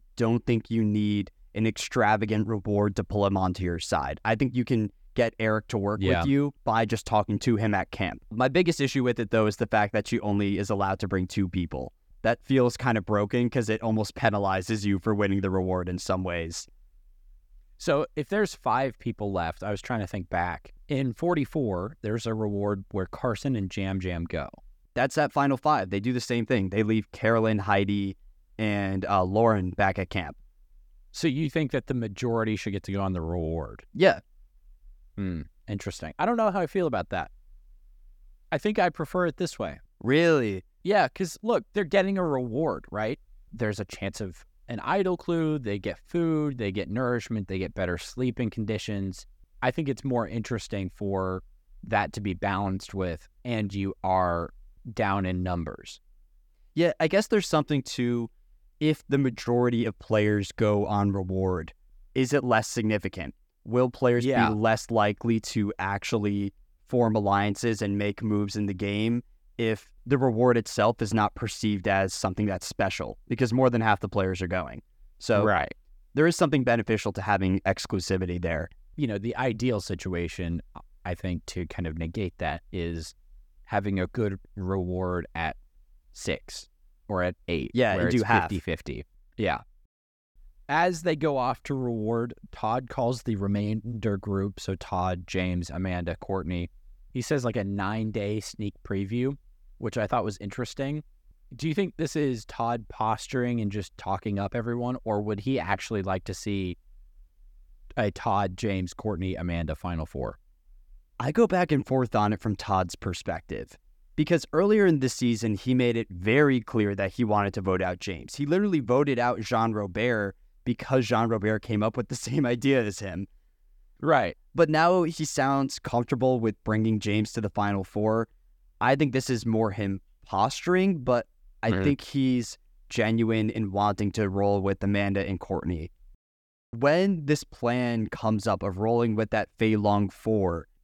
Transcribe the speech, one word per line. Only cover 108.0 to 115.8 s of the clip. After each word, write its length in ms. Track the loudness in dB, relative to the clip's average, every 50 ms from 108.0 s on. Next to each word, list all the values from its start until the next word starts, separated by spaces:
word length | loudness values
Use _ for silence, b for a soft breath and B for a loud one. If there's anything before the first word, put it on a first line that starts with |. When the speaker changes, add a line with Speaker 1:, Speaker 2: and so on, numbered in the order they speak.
| 0 0
Speaker 2:
Todd, 460 | -2 -2 -2 0 2 2 2 0 -2
James, 360 | -2 -2 -2 0 0 -2 -4
Courtney, 440 | -6 -6 -6 -4 -4 -2 -2 -2 -2
Amanda 400 | -2 -2 -2 -2 -2 -2 -2 -4
Final 280 | -4 -4 -6 -4 -4 -6
Four? 320 | -6 -6 -6 -6 -8 -8 -12 _ _ _ _ _ _ -20 -20 -20 -20 -20 -20 _ _ _ -6
Speaker 1:
I 100 | -4 0
go 140 | 4 4 4
back 240 | 4 4 2 2 4
and 140 | 2 0 2
forth 280 | 2 2 0 2 2 2
on 180 | 2 2 2
it 80 | 2 0
from 160 | -2 -2 -4
Todd's 400 | -2 -2 0 2 2 0 0 -4
perspective, 840 | -8 -6 -6 -6 -6 -6 -6 -6 -6 -6 -8 -10 -10 -10 -12 -16 -20 _ _ -20 _ _ _ -2
because 280 | 0 2 2 2 2 0 0
earlier 320 | 0 2 4 4 6 6 6
in 140 | 6 4 4
the 100 | 2 0
season, 460 | 0 0 2 2 2 2 0 0 -2
he 200 | 0 0 2 2
made 220 | 4